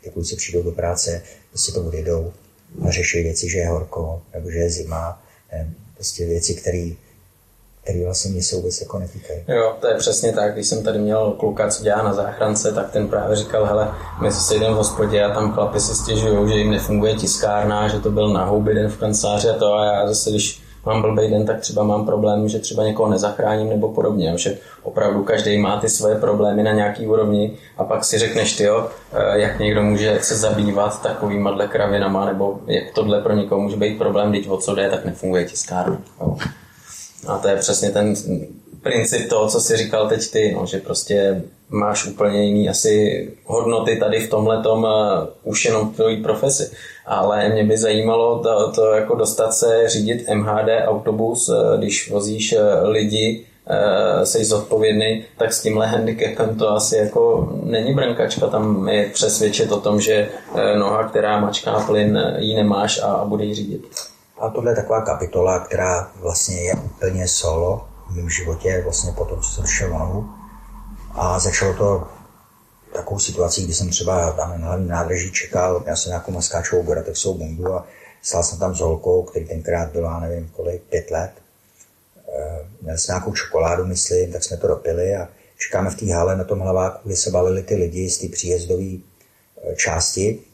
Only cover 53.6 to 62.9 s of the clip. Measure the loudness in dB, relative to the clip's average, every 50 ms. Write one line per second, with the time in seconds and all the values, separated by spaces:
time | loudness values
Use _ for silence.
53.6 | _ -2 0 2 2 2 2 2 2 2 2 2 2 2 2 0 2 2 0 0
54.6 | 0 0 2 2 4 4 4 2 2 2 0 -2 -6 -12 -2 -2 0 0 0 -2
55.6 | -2 0 0 2 0 2 0 0 0 0 0 0 -2 -2 0 0 0 0 0 0
56.6 | 2 2 2 2 2 2 2 2 2 2 4 4 6 6 4 4 2 -2 -4 -6
57.6 | -4 -2 0 0 0 2 2 2 2 0 0 0 0 0 0 0 0 0 0 0
58.6 | 2 2 2 2 2 0 2 0 0 0 -2 -2 0 0 2 2 0 0 2 2
59.6 | 2 2 0 0 0 2 2 2 2 4 2 2 2 0 -4 -12 -14 -6 -2 0
60.6 | 2 2 2 2 2 2 2 0 0 0 0 0 2 2 2 2 0 0 -2 -4
61.6 | -2 0 0 0 2 2 2 4 4 4 2 2 0 0 -2 -2 -2 0 2 2
62.6 | 2 2 2 2 0 0